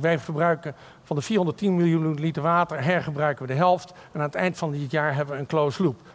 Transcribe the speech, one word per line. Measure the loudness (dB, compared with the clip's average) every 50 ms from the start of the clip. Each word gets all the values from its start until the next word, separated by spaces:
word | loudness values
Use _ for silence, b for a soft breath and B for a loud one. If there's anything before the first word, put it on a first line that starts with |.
Wij | 0 0 0 0
verbruiken | -2 -6 -4 0 0 0 0 0 -4 -10 -12 B B B B B B
van | -4 -4
de | -4 -2
vierhonderdtien | 0 0 2 2 0 -2 0 0 2 2
miljoen | 4 4 4 2 2 2 0 -2
liter | -2 -2 -4 -2 -2 0
water, | 2 2 2 2 0 -2 -2 0
hergebruiken | 0 0 0 0 -2 -2 0 0 0 0 -2 -4
we | -4 0
de | 2
helft. | 4 4 4 2 0 -8 B B B B -6
En | -4
aan | -4
het | -4 -2
eind | -2 -2 -2 -2 -2
van | -4 -4
dit | -4 -6 -6 -2
jaar | -2 0 0 0 0
hebben | -2 -2 -4 -4
we | -8
een | -6
closed | -2 0 2 2 2 2 2
loop. | 0 0 0 -2 B B B